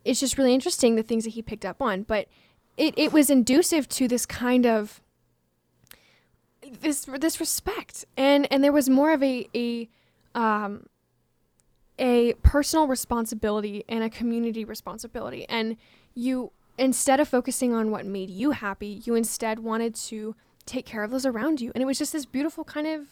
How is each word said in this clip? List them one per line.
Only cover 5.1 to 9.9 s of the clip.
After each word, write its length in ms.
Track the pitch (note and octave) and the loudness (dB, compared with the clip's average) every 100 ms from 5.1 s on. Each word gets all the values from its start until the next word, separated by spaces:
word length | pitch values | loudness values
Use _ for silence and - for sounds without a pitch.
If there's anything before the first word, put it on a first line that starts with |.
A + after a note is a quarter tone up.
| _ _ _ _ _ _ _ _ - _ _ _ _ _ _ C#4+ A3 | _ _ _ _ _ _ _ _ -20 _ _ _ _ _ _ -20 -6
this, 240 | D4+ C#4 - | -4 -4 -6
this 340 | C4 D#4+ - | -2 -2 0
respect. 640 | D#4+ - - A4 - - - - | -4 -4 -6 -8 -10 -16 -10 0
And, 320 | C4+ C#4+ C#4+ | 4 4 4
and 120 | C4+ | 4
there 80 | C#4 | 4
was 180 | D4 C4 | 4 4
more 220 | C4 D#4 | 4 6
of 120 | D4+ | 4
a, 260 | C4+ B3 - A#3 | 2 0 -4 -4
a, 340 | A#3+ A#3 A3+ | -4 -4 -8